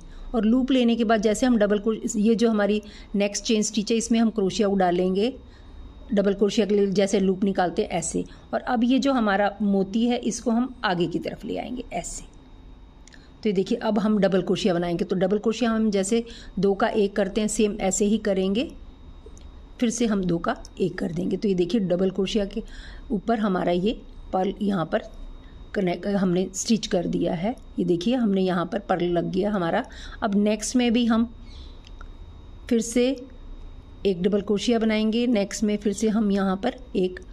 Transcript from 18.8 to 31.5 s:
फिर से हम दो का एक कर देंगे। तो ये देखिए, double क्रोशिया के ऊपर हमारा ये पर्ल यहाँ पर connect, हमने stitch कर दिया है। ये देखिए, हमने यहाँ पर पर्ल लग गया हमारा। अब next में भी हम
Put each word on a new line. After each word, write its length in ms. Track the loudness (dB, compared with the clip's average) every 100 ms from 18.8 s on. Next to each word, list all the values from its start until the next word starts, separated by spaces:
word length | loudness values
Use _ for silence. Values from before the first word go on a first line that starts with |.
| -18 -18 -20 -18 -18 -18 -18 -18 -20 -2
फिर 100 | -2
से 160 | 2 0
हम 180 | 2
दो 140 | 2 0
का 180 | 0 -4 -8 -4
एक 180 | -4 -2
कर 140 | -4
देंगे। 260 | -4 -2 -2
तो 100 | 0
ये 60 |
देखिए, 280 | 2 2 2
double 300 | 2 2 0
क्रोशिया 340 | 0 0 0 -2
के 180 | -6 -10 -14 -14 -16 -6
ऊपर 280 | -4 0 0
हमारा 320 | 2 0 2
ये 300 | 2 0 -2 -8 -18 -4
पर्ल 200 | 0 0 0
यहाँ 240 | -2 0 0
पर 180 | -2 -4 -12 -14 -16 -18 -18 -8
connect, 340 | -2 0 0 -2
हमने 400 | 0 2 2 0 -4
stitch 320 | 0 0 2
कर 200 | -2 0
दिया 260 | 0 0
है। 220 | 0 -2 -6 -10 -4
ये 60 | 0
देखिए, 300 | 2 2 2
हमने 260 | 2 2
यहाँ 240 | 2 0 -2
पर 140 | -4
पर्ल 260 | 0 0 2
लग 260 | 0 0
गया 200 | 0 0
हमारा। 320 | 0 0 -2 -4 -10 -14 -6
अब 120 | -2 2
next 400 | 2 0 0 0
में 180 | 2
भी 120 | 2 4
हम 240 | 2 0 -4 -16